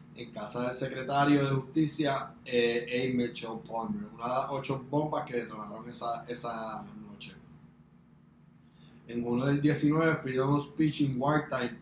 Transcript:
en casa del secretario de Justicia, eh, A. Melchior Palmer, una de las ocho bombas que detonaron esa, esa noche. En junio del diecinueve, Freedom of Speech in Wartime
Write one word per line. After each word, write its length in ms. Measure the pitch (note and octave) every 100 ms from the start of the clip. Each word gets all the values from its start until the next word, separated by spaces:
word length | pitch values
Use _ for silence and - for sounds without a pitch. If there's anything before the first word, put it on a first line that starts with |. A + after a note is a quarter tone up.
| - -
en 160 | A#2
casa 300 | A2 G#2 A#2+
del 80 | B2
secretario 720 | - C3 C3 C3 C#3 C#3+ C#3+
de 60 | C3+
Justicia, 840 | C3+ - D#3 D3+ - C#3+ C3+ - -
eh, 680 | - B2 A#2 A#2 A#2+ B2 C3
A. 40 | B2
Melchior 440 | A#2 - A2+ A2
Palmer, 420 | - A2+ G#2+ G#2 G#2
una 120 | -
de 60 | A#2+
las 160 | C3 C3+
ocho 340 | C3+ - C3 -
bombas 340 | D3 D3+ D3
que 120 | - B2
detonaron 520 | A2 G#2+ G#2 G#2+ -
esa, 360 | - A#2 A#2 -
esa 560 | A#2 A#2+ A2+ A2 G#2
noche. 520 | G2+ G#2+ G#2 G#2 - - - - - - - - _ - - - - - - - - - -
En 180 | A#2+
junio 220 | A#2+ A#2+ C#3
del 160 | C#3+
diecinueve, 540 | D3 - D3 D#3+ E3 D3+
Freedom 380 | C3+ B2+ C#3
of 120 | C#3+ C#3+
Speech 340 | - D#3 -
in 180 | C#3 B2
Wartime 600 | C#3+ D3+ D3 C3 A#2 A#2